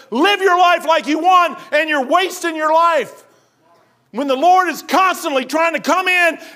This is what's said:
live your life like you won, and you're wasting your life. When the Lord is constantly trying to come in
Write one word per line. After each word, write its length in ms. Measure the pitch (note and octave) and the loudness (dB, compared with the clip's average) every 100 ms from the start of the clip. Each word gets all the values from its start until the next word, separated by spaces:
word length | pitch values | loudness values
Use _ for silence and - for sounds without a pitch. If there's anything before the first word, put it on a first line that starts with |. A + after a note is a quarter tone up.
| - | -8
live 320 | A3+ F4+ G4+ | 0 0 2
your 160 | F#4+ F4+ | 2 2
life 260 | F4+ E4+ | 2 2
like 220 | D#4 D#4+ C4 | 0 -2 0
you 140 | D#4 | -2
won, 360 | E4+ F#4 E4+ B3+ - | 2 2 2 -4 -4
and 160 | D4 D#4 | -4 -2
you're 160 | D4+ | -2
wasting 500 | B3+ E4 F#4 F#4 E4+ | 0 0 0 -4 -6
your 200 | D#4+ D#4 | -4 0
life. 480 | D#4+ E4+ D#4+ A3 - _ _ _ _ _ _ _ _ _ | 2 2 0 -4 -12 _ _ _ _ _ _ _ _ _
When 180 | G#3 C#4+ | -8 -4
the 80 | C4 | 0
Lord 320 | D#4+ F#4 F4+ | 4 4 2
is 120 | C4+ | -4
constantly 640 | - F#4 F#4+ F4 E4 C#4 | -2 0 0 -2 -4 -4
trying 300 | C4 D#4 E4 | -4 -2 -2
to 60 | D#4 | -2
come 260 | F3+ E4+ F#4 | -2 -2 0
in 320 | F4+ F4 D#4 - | 2 0 -2 -12